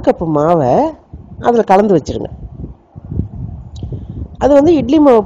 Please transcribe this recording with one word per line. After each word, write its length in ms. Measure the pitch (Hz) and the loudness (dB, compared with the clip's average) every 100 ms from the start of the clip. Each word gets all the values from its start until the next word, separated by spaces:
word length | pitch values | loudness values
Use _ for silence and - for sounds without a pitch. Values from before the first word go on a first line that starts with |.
| 330 | 2
கப்பு 200 | - 165 147 | -2 -2 0
மாவை 320 | 151 175 127 156 311 302 _ - - - - | 2 2 2 2 0 -4 _ -20 -20 -6 0
அதுல 160 | 240 | 0
கலந்து 340 | 202 190 214 175 | 4 2 4 2
வச்சிருங்க. 320 | - 113 - - - - - - _ - - - - - - - - - - - - - - - | 0 -8 -10 -14 -18 -14 -16 -16 _ -20 -12 -8 -8 -10 -14 -14 -16 -16 -14 -14 -14 -14 -14 -4
அது 160 | 262 | 2
வந்து 220 | 285 294 320 | 4 4 2
இட்லி 240 | 233 311 | 2 2
மாவு 240 | 285 233 | 4 4